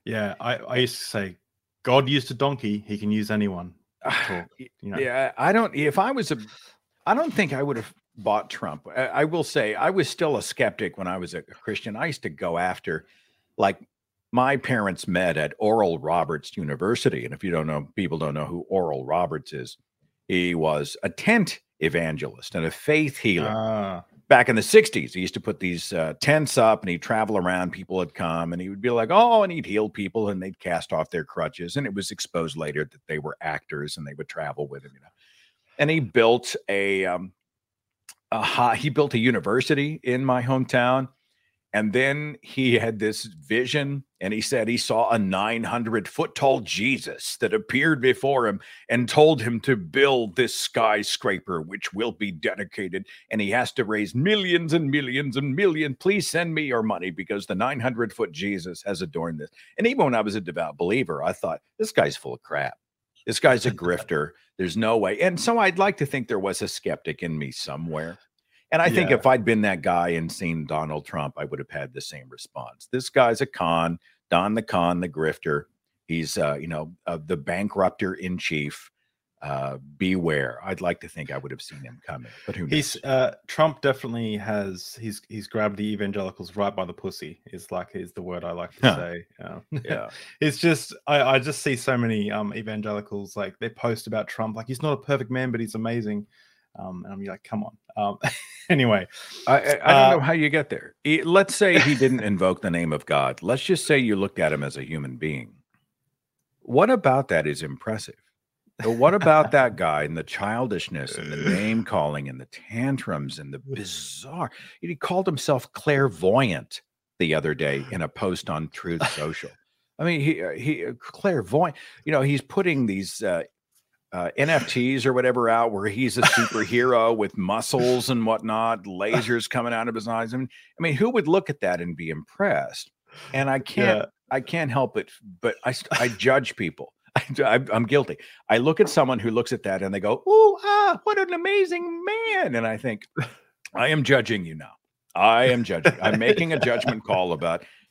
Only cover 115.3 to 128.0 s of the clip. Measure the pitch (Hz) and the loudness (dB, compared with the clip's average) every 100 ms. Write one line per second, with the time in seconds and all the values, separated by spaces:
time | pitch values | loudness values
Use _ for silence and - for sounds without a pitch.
115.3 | 147 - 135 - - - 143 135 87 92 | -2 0 0 0 -6 2 4 2 2 4
116.3 | 117 131 76 - - _ _ _ _ 85 | 4 4 0 -8 -18 _ _ _ _ 0
117.3 | 78 76 71 73 69 67 92 76 - 101 | 2 0 -2 0 -2 -4 -6 -6 -4 -4
118.3 | 90 - 78 78 - 90 85 76 - 76 | -4 -6 -6 -8 -10 -6 -4 -4 -4 -6
119.3 | 78 - _ _ _ _ _ 165 165 143 | -8 -14 _ _ _ _ _ -2 0 0
120.3 | 151 87 73 127 147 82 120 - - 202 | 0 -4 -4 -4 -4 -4 -10 -16 -4 -2
121.3 | 165 92 139 175 - - - 156 151 135 | 0 0 2 0 -2 -20 -12 -2 0 2
122.3 | 143 - - 180 139 117 95 92 - 104 | 0 -2 -2 0 2 0 -2 -6 -6 -2
123.3 | 87 - _ _ _ _ _ _ 90 87 | -2 -4 _ _ _ _ _ _ -6 -6
124.3 | - 143 156 123 127 123 135 135 127 127 | -2 2 2 0 -2 0 2 2 2 2
125.3 | 123 117 113 117 104 104 101 131 127 113 | 2 4 4 2 0 -4 -2 -2 4 4
126.3 | - 113 113 92 120 127 120 113 113 101 | 4 0 -2 0 2 4 4 4 2 -2
127.3 | - 92 107 117 135 123 127 | -2 -2 -2 -2 0 2 2